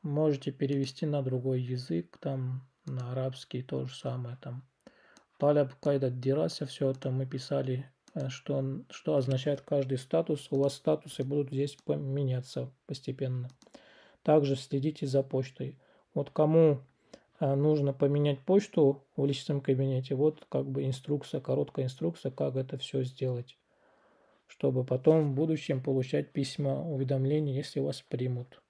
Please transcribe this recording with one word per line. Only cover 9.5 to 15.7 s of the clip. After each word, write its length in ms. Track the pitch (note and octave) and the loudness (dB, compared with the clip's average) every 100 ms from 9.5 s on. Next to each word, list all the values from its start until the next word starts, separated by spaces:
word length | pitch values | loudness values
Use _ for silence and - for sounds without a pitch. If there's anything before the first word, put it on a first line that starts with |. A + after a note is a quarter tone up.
| C#3 | -2
каждый 360 | - D3 C3 C3 | 0 0 0 -2
статус. 500 | - E3 E3 D3 - | 0 0 0 -2 -2
У 80 | C3+ | 2
вас 140 | C#3 | 2
статусы 500 | C#3 - D3+ - - | 0 0 0 -2 -6
будут 240 | C3+ C#3+ C#3 | -2 0 -2
здесь 240 | C3+ C#3+ - | -2 -2 -4
поменяться 880 | - D3 C#3+ C#3 C3+ B2+ B2+ - B2 - - | -4 -2 -2 -2 0 -2 -4 -8 -8 -12 -12
постепенно. 600 | C#3 - C3 C3 B2+ B2 - - - - - - _ | -10 -8 -6 -4 -4 -6 -12 -20 -20 -20 -20 -20 _
Также 320 | - D#3 C#3+ C3+ | 4 6 6 0
следите 500 | - C#3 D3 D3+ C#3+ | 0 -2 -2 -2 0
за 160 | C3+ | 2
почтой. 560 | C3+ C3 C3 - C3 | 2 -2 -4 -8 -12